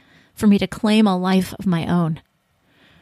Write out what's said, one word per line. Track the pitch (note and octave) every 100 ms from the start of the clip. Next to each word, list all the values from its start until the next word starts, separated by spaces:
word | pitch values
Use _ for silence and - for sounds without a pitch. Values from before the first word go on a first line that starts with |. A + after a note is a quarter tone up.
| _ _ _
for | - A3
me | G3+
to | F#3+
claim | - G#3+ G#3+ G#3+
a | F#3
life | F#3 F#3+ F#3 -
of | G3
my | E3 -
own." | F3 E3 D#3+ - _ _ _ _ _ _ _